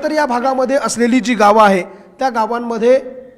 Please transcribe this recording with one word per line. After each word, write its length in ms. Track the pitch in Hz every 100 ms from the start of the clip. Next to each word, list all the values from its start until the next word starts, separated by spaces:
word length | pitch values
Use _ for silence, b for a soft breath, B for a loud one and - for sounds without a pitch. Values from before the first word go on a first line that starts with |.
तर 60 | 302
या 160 | 302 285
भागामध्ये 500 | 240 254 262 254 269
असलेली 440 | 220 220 240 254
जी 140 | 233
गावं 300 | 220 208 220
आहे, 180 | 208 190 180 B B -
त्या 100 | 262
गावांमध्ये 760 | 233 220 233 240 226 233 262 - - -